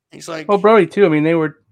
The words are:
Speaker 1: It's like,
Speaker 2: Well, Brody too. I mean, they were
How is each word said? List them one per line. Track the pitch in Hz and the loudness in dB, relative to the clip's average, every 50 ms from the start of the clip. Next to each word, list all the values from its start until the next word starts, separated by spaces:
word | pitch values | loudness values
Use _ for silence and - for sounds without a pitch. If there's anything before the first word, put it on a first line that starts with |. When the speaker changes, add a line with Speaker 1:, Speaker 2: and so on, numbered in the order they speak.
| _ _ 151 | _ _ -20
Speaker 1:
It's | 143 - - | -20 -16 -14
like, | 165 160 156 208 | -14 -14 -6 -4
Speaker 2:
Well, | 202 196 | -4 0
Brody | 185 214 226 214 175 | 2 2 4 4 2
too. | 165 - 202 202 | 0 0 0 0
I | 175 | 2
mean, | 156 151 151 | 2 0 0
they | 160 170 | 0 0
were | 165 156 151 151 _ _ _ | -2 -2 -4 -8 _ _ _